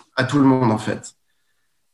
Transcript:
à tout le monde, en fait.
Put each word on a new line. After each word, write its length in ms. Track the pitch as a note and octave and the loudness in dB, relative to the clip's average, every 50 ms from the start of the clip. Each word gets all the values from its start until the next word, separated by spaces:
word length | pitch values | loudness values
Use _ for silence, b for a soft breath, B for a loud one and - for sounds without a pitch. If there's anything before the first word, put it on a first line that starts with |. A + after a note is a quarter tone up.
| - _ - | -20 _ -6
à 80 | C3 B2+ | -4 -4
tout 140 | A2+ - D3 | -2 0 2
le 60 | C3+ | 4
monde, 260 | C3+ C3 C3 B2+ A2+ | 4 4 2 2 0
en 80 | A2 A2 | 0 -2
fait. 360 | - - - - - - - _ _ _ _ _ _ _ _ _ _ _ _ _ _ _ | -4 -6 -8 -8 -10 -18 -20 _ _ _ _ _ _ _ _ _ _ _ _ _ _ _